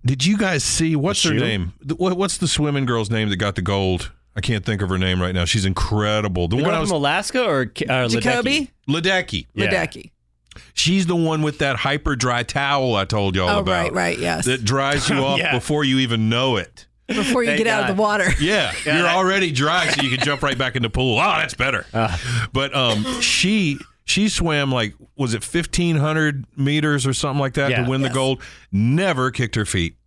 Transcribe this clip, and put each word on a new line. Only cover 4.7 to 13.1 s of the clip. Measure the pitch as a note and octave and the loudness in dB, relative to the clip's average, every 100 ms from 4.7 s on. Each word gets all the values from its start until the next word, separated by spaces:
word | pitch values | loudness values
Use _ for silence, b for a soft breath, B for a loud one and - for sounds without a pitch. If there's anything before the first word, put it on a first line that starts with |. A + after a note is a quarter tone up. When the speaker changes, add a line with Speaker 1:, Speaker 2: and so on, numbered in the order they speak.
| G#2 | -2
Speaker 1:
of | F#2+ | 0
her | F#2 | 0
name | F#2 F#2 | 0 0
right | F2+ | 0
now. | F#2 F2 | 0 0
She's | A2+ F#2+ | 2 0
incredible. | F2+ - G#2 G#2 G#2+ G#2 F#2 E2+ | 0 0 0 2 0 0 0 0
The | A#2 | 0
Speaker 2:
The | |
Speaker 1:
one | D#3+ | 0
Speaker 2:
girl | E3 | 0
Speaker 1:
I | |
was | D#3+ | 0
Speaker 2:
from | E3+ | 0
Alaska | C#3+ E3 G3+ B3+ | 0 0 -2 -2
or | A#3 C#3+ A#2+ | 0 0 -2
K-, | - C#3 | -4 0
uh, | B2+ B2 | 0 2
Speaker 3:
Jacoby? | A2+ A2+ A#3+ A#3+ D4 C4+ _ - | 0 0 0 0 0 -2 _ -4
Speaker 2:
Ledecky? | |
Speaker 1:
Ledecky. | D#3 F3 F#3 F3+ F#2 - - | 0 2 0 -2 -6 -8 -2
Speaker 2:
Yeah. | G#2+ F#2+ E2 | 0 0 -2
Speaker 3:
Ledecky. | - E2+ _ _ _ _ - B | -8 -20 _ _ _ _ -20 B
Speaker 1:
She's | - D#3 F#3+ F3 | -2 2 2 2
the | F3 | 2
one | D#3+ D#3 | 2 2
with | D3+ D3 | 0 0
that | C#3+ B2 | -2 0
hyper | C#3 C#3+ D#3 C3+ | -2 -2 -2 -2
dry | B2 A#2+ | 0 0
towel | A#2 D3 C#3 C#3+ C3 G#2+ | -2 -2 0 0 2 2
I | |
told | F#2+ | 2